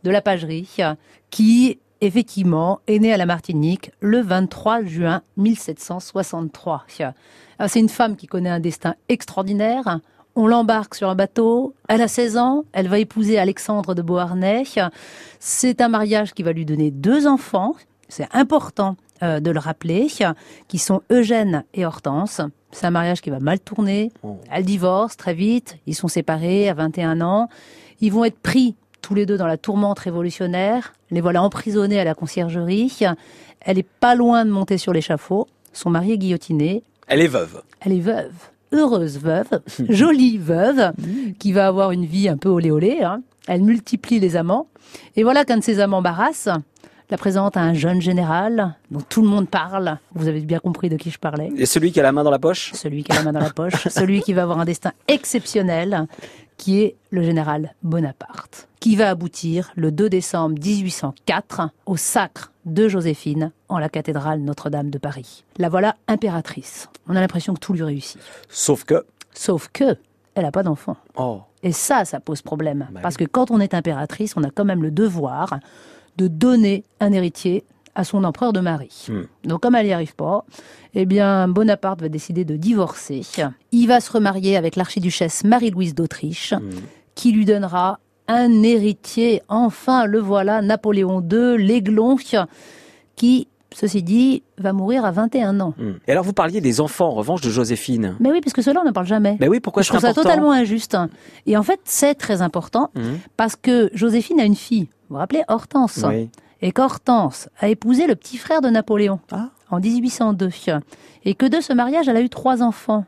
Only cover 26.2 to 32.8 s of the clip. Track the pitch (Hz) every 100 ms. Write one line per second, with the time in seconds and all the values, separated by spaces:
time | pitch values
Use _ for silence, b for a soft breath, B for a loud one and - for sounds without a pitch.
26.2 | 156 156 170 190 202 156 160 170 165 165
27.2 | 170 202 233 B B B B B 220 208
28.2 | 233 - - 160 247 - _ _ - 202
29.2 | 202 202 170 160 - 202 202 196 190 170
30.2 | 175 - 180 180 196 240 226 _ _ 170
31.2 | 175 175 196 - - 208 202 202 170 156
32.2 | 160 - 170 170 170 196